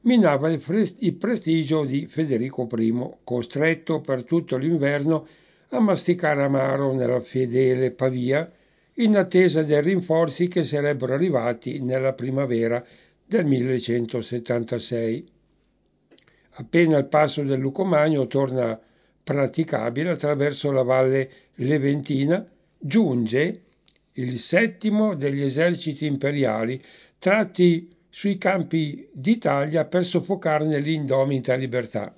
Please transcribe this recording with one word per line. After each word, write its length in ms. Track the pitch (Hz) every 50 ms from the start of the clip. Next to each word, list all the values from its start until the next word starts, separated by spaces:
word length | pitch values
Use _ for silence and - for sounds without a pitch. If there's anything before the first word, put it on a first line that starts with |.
minava 480 | - 233 254 240 196 160 143 131 143 160
il 100 | 165 143
fres-, 380 | - 139 170 220 214 190 - -
il 140 | 226 175 180
prestigio 720 | - - 214 247 185 - 160 165 165 156 135 160 156 147
di 200 | 135 131 143 -
Federico 600 | - - 151 160 147 131 110 123 135 - - 123
primo, 520 | 113 - 113 113 113 113 123 123 - - _ _
costretto 800 | - 120 123 117 - - 139 151 160 165 160 - - 160 151
per 220 | 135 - 135 127 120
tutto 340 | - 165 170 165 - 139
l'inverno 680 | 127 135 165 170 156 139 139 143 143 143 156 160 151 - - - _ _ _ _ _ _ _
a 100 | 262 254
masticare 640 | 220 202 185 - - - 175 175 - 151 147 143 139
amaro 480 | 139 139 135 135 135 135 139 139 135
nella 300 | 131 131 123 120 127 123
fedele 680 | 120 - - 127 127 120 120 127 131 127 127 127 131 123
Pavia, 600 | 123 - 131 131 127 123 123 127 135 147 165 170 _ _ _ _ _ _ _ _ _
in 200 | - 233 214 214
attesa 480 | 202 180 185 - 180 185 175 143 160 156
dei 180 | 147 151 147
rinforzi 680 | 147 170 196 180 180 - 160 160 170 160 135 - 175 175
che 160 | 180 180 151
sarebbero 480 | 135 147 147 143 147 147 127 131 123 131
arrivati 680 | 139 175 190 143 123 113 120 120 - - 123 - 139
nella 320 | 131 123 131 135 131 135
primavera 760 | 131 - 120 135 131 135 139 123 120 113 117 113 117 123 - - - - - _ _ _ _
del 200 | _ 208 226 170
millecentosettantasei. 1800 | 147 139 127 120 131 131 120 117 - 117 120 117 113 - 120 113 - 123 120 117 - 120 120 117 113 123 117 - - 123 117 117 113 113 147 180 - _ _ _ _ _ _ _ _ _ _ _ _ _ _ _ _ - - _ _ _ _ _ _ _
Appena 420 | - 123 - - 170 170 160 160
il 80 | 143 139
passo 360 | 139 - 151 151 143 139 151
del 200 | 147 135 139 131
Lucomagno 680 | 131 139 135 - 190 190 170 151 147 160 156 139 131
torna 500 | 113 - 135 139 127 127 127 120 113 113 - _ _ _ _ _ _ _ _ _
praticabile 840 | - 147 143 139 127 - - 160 - 151 123 110 120 120 135 156 180
attraverso 600 | 170 135 - 147 147 135 143 147 139 - - 143
la 120 | 139 131 127
valle 460 | 123 127 131 131 131 131 135 131 135 - - _ _ _
Leventina, 920 | - - 135 151 147 135 139 143 147 139 - 147 135 139 147 170 202 220 - _ _ _ _ _
giunge 840 | _ - 143 147 226 214 160 127 123 113 110 117 131 156 185 220 - _ _ _ _ _ _ _ _ _ _ _
il 240 | - 127 123 127 117
settimo 760 | - - 165 185 226 226 226 - - 214 208 214 214 214 185
degli 260 | 143 139 143 139 139
eserciti 640 | 143 135 123 147 165 175 175 - - 160 143 - 151
imperiali 800 | 151 143 139 143 139 143 143 135 117 107 110 113 117 131 131 - - - - - _ _
tratti 720 | _ - 190 196 220 214 - - - 180 175 170 160 170 - _ _ _ _
sui 280 | - - - 202 196
campi 720 | 190 - 185 190 185 160 - - 165 156 147 143 - - -
d'Italia 760 | - 156 131 190 233 233 - 156 143 139 143 151 156 165 151
per 180 | - - 180 175
soffocarne 800 | 175 - 170 170 - 196 190 - 160 151 151 151 156 156 139
l'indomita 720 | 143 147 160 156 147 135 135 135 135 139 143 131 117 135 127
libertà. 580 | 131 131 127 117 123 117 110 - 107 104 - -